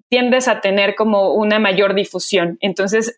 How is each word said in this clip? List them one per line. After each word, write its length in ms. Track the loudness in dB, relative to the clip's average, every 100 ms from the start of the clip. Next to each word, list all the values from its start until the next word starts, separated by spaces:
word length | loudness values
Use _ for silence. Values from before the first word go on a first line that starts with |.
| -2
tiendes 400 | 0 2 2 0
a 140 | 0
tener 320 | 0 0 0
como 400 | 0 0 2 2
una 240 | 2 0 2
mayor 380 | 2 2 0 0
difusión. 640 | -4 -6 -2 -2 -2 -4
Entonces, 500 | -4 -2 -2 0 -2